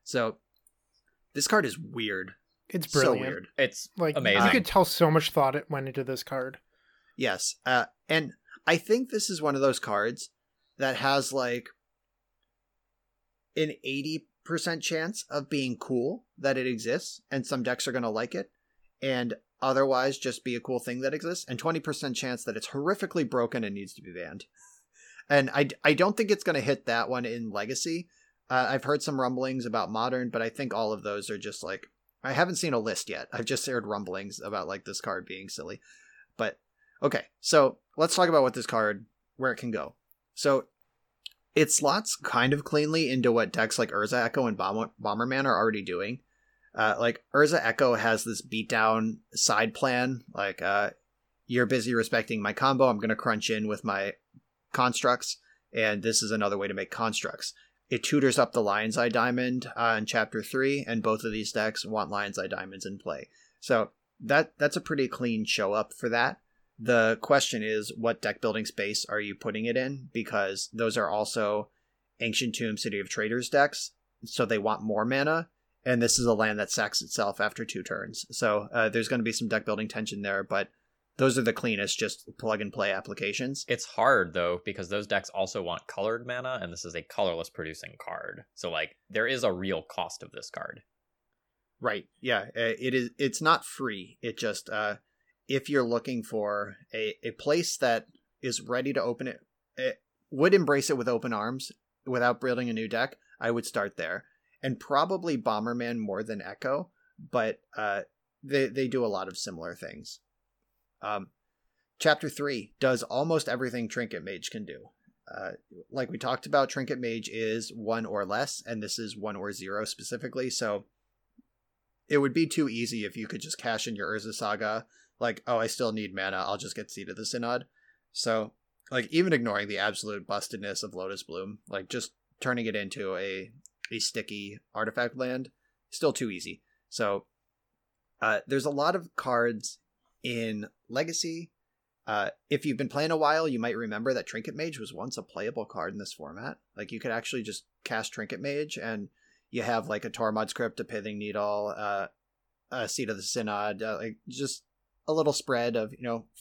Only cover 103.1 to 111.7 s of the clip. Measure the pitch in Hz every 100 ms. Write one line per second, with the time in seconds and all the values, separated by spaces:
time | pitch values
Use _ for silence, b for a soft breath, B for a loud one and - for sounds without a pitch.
103.1 | - b b 117 120 117 117 101 - 82
104.1 | 92 - _ _ _ 135 117 - 139 165
105.1 | 190 170 135 120 107 113 120 117 120 104
106.1 | 95 110 104 92 98 135 139 180 _ _
107.1 | - 156 123 110 - _ - 107 101 -
108.1 | _ _ _ 139 139 131 120 131 127 120
109.1 | 98 95 90 - 87 82 87 - - 76
110.1 | - _ _ _ _ _ _ _ _ 98
111.1 | 104 - _ _ _ _